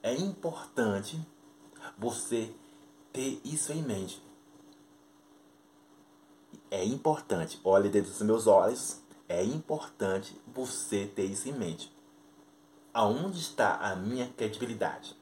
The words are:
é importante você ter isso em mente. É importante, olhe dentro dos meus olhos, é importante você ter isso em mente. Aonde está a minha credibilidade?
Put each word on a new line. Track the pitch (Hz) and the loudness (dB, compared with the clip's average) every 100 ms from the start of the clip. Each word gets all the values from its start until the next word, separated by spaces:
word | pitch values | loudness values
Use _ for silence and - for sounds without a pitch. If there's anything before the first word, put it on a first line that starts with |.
é | 113 | -2
importante | 131 196 - - - - - 113 98 98 160 156 - - - - - - - | -2 -2 -2 -6 -6 -6 0 2 0 -4 -8 -10 -16 -20 -20 -20 -18 -16 -6
você | 117 110 - 117 113 - - - - - - | -4 -4 -4 -2 -4 -10 -20 -20 -20 -20 -14
ter | 131 135 - | -6 -6 -6
isso | - 156 - | -6 -4 -4
em | 151 | -4
mente. | 143 98 95 - - - - - - - - - _ _ _ - - - _ _ _ - - - _ - - - - | -2 -4 -6 -12 -18 -20 -20 -20 -20 -20 -20 -20 _ _ _ -20 -20 -20 _ _ _ -20 -20 -20 _ -20 -20 -20 -6
É | 98 | 0
importante, | 95 139 156 156 - 92 80 - | 0 2 2 2 2 0 0 -2
olhe | 95 98 101 | 6 8 8
dentro | 104 101 | 4 2
dos | - | -2
meus | 107 113 110 | 2 4 8
olhos, | 98 95 127 - - - - - | 8 8 0 -6 -10 -16 -20 -4
é | 87 | 0
importante | 98 151 - 151 - - 98 95 95 - - | 0 -2 -4 -6 -6 -4 -2 0 -4 -16 -14
você | - 127 - - 104 101 | -8 -6 -6 -2 -2 -2
ter | - | -2
isso | 95 98 127 | -2 -2 -6
em | |
mente. | 143 92 80 - - - - - - - - - - - | -4 -4 -6 -12 -18 -20 -20 -20 -20 -20 -20 -20 -20 -6
Aonde | 117 104 123 190 175 | 2 4 4 -2 -4
está | 160 - 104 - | -6 2 2 2
a | 101 92 | -2 -4
minha | 98 127 123 | -4 -4 -6
credibilidade? | - 110 - 120 110 85 - - - | -4 -4 -2 -6 -2 -4 -4 -14 -20